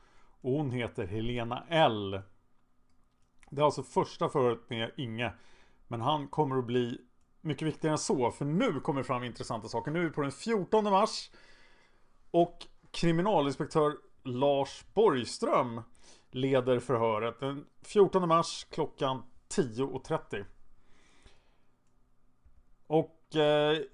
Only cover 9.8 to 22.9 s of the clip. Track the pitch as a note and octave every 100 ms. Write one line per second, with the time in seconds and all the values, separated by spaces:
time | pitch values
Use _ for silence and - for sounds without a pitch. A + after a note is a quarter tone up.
9.8 | B2+ D#3+ E3 D3 C#3 - A3 A3 E3+ A3
10.8 | G#3 G3 A3 - - - - - - -
11.8 | _ _ - - - E3+ E3+ - - -
12.8 | - - E3+ E3 G3 F3+ C#3+ C3+ D3+ D#3+
13.8 | D3+ D3 - - C3+ B2 C#3+ C#3 C3 -
14.8 | - - G#3+ C3 A2 - C4 A3 B2+ A#2
15.8 | - - - - _ B2+ C3+ C3+ B2 B2
16.8 | - A#2+ A2+ G#2+ A#2 - C#3 C#3+ - -
17.8 | - G#3 F#3+ F#3+ F3 E3 E3 - - -
18.8 | D3 - C#3 C3 - - - - C#3 A2
19.8 | C3+ B2+ - D#3 - G#2+ G2 - - -
20.8 | - - - - - - _ _ _ _
21.8 | _ _ _ _ _ _ - - _ -
22.8 | -